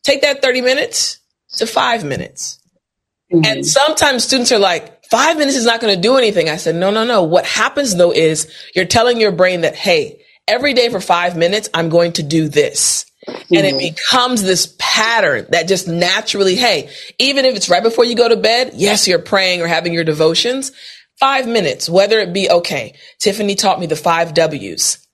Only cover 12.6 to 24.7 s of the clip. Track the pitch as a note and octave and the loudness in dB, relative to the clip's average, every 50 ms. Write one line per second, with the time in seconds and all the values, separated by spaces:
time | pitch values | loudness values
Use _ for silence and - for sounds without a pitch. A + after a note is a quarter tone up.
12.6 | D3 - - - - - - - - _ _ _ - - - - - - - D#4 | 0 0 0 -2 -2 -2 -2 -4 -6 _ _ _ -18 -14 -14 -14 -2 0 2 2
13.6 | D4 C#4+ C#4 C4+ C4 E3+ D#3+ - - - B3 B3+ B3 B3+ B3+ A3 G3 F#3 F#3 E3+ | 2 2 0 -2 -4 -6 -8 -6 -4 0 2 2 2 2 0 0 0 0 0 0
14.6 | - - _ _ - - - - G#3+ A3+ A#3 A3+ G3 D#3+ C#3 A2 - - - E3+ | 0 -4 _ _ -4 -2 0 0 0 2 2 2 2 2 0 -2 -2 0 0 0
15.6 | E3 F3+ F#3+ F3+ - F3 E3 E3+ F3 F3 F#3+ G#3 A3 - - G#3 G3 F#3+ F#3 F#3 | 2 0 -2 -2 -2 -4 -2 -2 0 0 0 -2 -2 -4 -2 0 0 0 0 2
16.6 | B3 A#3+ G3 D#3 - - - - - - - _ B3 C4+ C#4+ C#4 C4 C4 B3+ G3+ | 0 0 0 0 -4 -8 -16 -20 -20 -20 -6 _ -2 0 0 2 2 0 0 0
17.6 | - - F3 F3+ G#3 A3+ A3+ B3 A#3+ A#3+ A#3+ A#3 A#3+ A#3 A#3 G3 F#3 G#3+ A#3 A#3+ | -2 0 0 2 2 0 0 2 0 0 2 0 2 2 2 2 2 0 0 0
18.6 | C4 - - A#2 E3+ A3+ G#3+ G#3 - F#3+ F3+ E3 E3+ - - G3 F#3+ F#3 F3+ F3 | -2 -4 -4 -2 0 0 2 0 0 0 0 -2 -2 0 0 0 0 0 -2 -2
19.6 | E3+ E3+ E3+ E3 E3+ F3 E3+ E3 E3 D#3+ D3+ D3+ D#3+ D#3+ E3 E3+ - A#3+ B3+ C4+ | -2 -2 -2 -2 -2 -2 -4 -2 -2 -2 0 2 2 2 2 0 -2 -2 -4 -4
20.6 | C4 - _ - - - - - _ _ _ _ - C4+ C#4 C4+ B3+ A3+ A#3 A3+ | -6 -10 _ -16 -20 -20 -20 -20 _ _ _ _ 0 0 2 0 -2 -2 -2 0
21.6 | F#3 D3 - - - - E3 F#3 G3 G#3 A3 A3 G3+ F3 F3 G3 F#3+ - F3 F3 | 0 -2 -4 -6 -6 0 2 2 4 4 2 0 0 -2 -4 -4 0 2 2 2
22.6 | E3+ - E3+ C3+ A#2 G#2 - - - - - _ - G#3 G3 G#3+ G#3 G3+ G3 G3 | 2 -2 -6 -6 -8 -10 -16 -20 -20 -20 -12 _ -2 -2 -2 0 -2 -2 -2 0
23.6 | - G3 F#3 - F3+ D#3+ D#3+ D3 - F3+ E3 E3 E3+ E3 D#3 E3+ E3 D#3 D3+ C3+ | 0 0 0 0 -2 -4 -4 -2 0 0 2 2 0 0 2 0 2 2 0 -6
24.6 | G#2 G2 | -10 -10